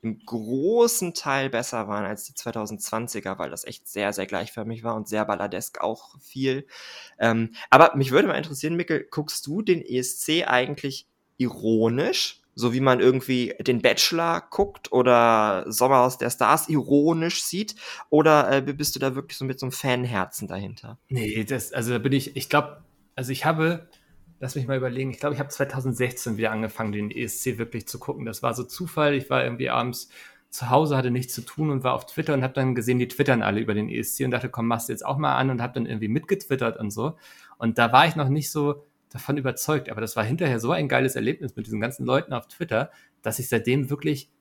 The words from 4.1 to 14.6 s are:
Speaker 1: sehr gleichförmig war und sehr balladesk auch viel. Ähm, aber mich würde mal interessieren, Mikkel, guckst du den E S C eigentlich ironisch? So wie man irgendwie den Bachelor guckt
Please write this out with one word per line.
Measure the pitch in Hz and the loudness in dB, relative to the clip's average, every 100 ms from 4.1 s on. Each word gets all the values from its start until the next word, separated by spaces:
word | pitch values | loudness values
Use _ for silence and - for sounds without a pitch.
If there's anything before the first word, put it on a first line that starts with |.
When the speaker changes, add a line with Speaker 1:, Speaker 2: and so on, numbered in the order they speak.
Speaker 1:
sehr | 104 95 | -2 -4
gleichförmig | 98 98 - 110 113 | -4 -6 -8 -8 -6
war | 113 113 | -4 -6
und | 104 | -4
sehr | 107 | -2
balladesk | 107 101 98 90 117 - | -2 -2 -4 -6 -10 -6
auch | 95 113 - - | -4 -6 -10 -20
viel. | - 135 135 131 139 - - - - _ | -16 -4 -2 -2 -6 -18 -18 -18 -20 _
Ähm, | 113 113 113 - - | 2 2 0 -6 6
aber | 131 165 139 | 10 10 8
mich | 131 | 4
würde | 131 208 | 4 4
mal | |
interessieren, | - 156 139 151 | 0 -4 -6 -4
Mikkel, | 170 170 156 - | -2 0 -2 -2
guckst | - 151 - - | -8 -6 -8 -6
du | 165 | -6
den | 214 175 | 2 0
E | - 123 | 2 -4
S | 127 - | -2 -6
C | - 156 | -2 0
eigentlich | - 123 127 143 139 131 - _ _ _ | 2 2 2 -2 -6 -8 -14 _ _ _
ironisch? | 123 - 110 113 113 120 175 370 - - _ - | -2 0 2 4 4 2 0 0 -2 -6 _ -2
So | 120 | 0
wie | 123 | 2
man | 135 127 | 4 6
irgendwie | 120 131 127 127 123 - | 6 4 0 -2 -2 -4
den | - 120 | 0 2
Bachelor | 120 - - 165 170 170 - | 4 4 2 2 0 -2 -4
guckt | - | -2